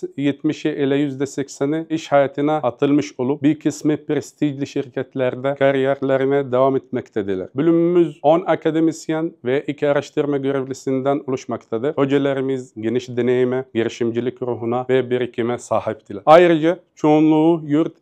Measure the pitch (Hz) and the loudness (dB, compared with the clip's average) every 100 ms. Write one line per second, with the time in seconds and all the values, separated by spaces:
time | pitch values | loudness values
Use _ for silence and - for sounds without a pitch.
0 | 180 - 143 139 156 135 156 147 139 139 | -12 -4 -2 -2 -4 -4 -4 -2 0 0
1 | 147 131 139 - 135 - 143 160 160 156 | -2 -4 -6 -6 -8 -4 -4 -4 -4 -6
2 | - 143 135 156 147 156 123 117 143 143 | 0 2 2 0 -2 0 -2 0 2 2
3 | 139 - 123 147 143 147 156 - 151 147 | 0 -4 -4 0 0 0 -2 -2 -2 -2
4 | - 143 - - 147 135 139 143 131 135 | -2 -6 -6 -4 -4 -4 -6 -6 -6 -8
5 | 127 135 127 123 135 143 139 139 131 135 | -8 -4 -4 -2 -4 0 2 2 0 0
6 | 135 135 135 143 135 123 135 131 - 127 | 0 0 2 0 0 2 2 2 -2 -8
7 | - 113 98 92 90 127 165 165 170 175 | -6 -6 -4 -4 -6 -2 2 2 2 2
8 | 160 147 143 165 185 156 160 156 160 151 | 2 0 2 2 2 -2 0 0 0 -2
9 | - 156 165 - 120 135 - 139 147 143 | -6 -6 -6 -8 -4 -4 -4 -4 0 0
10 | 143 151 143 139 135 139 135 127 139 131 | -2 -4 -2 -2 -2 -2 -4 -8 -4 0
11 | 135 143 - 135 - 113 - 113 135 156 | 0 0 -2 -6 -6 -8 -6 -4 -2 0
12 | 139 143 139 135 131 131 127 110 127 123 | 2 2 0 0 -2 -4 -6 -6 -2 -2
13 | 123 120 123 127 127 127 131 113 113 - | -4 -2 0 2 2 0 -4 -2 -2 -2
14 | 120 117 123 - 120 117 117 120 127 131 | -2 -2 -4 -4 -6 -4 -4 -2 0 0
15 | 123 123 120 - 117 120 - 110 110 104 | 0 -2 -4 -4 -4 -4 -4 -4 -4 -8
16 | - 101 151 165 180 165 160 175 _ _ | -10 -2 6 8 8 4 2 -2 _ _
17 | 156 156 156 156 160 170 151 147 165 - | 2 4 6 4 4 2 0 0 -2 -4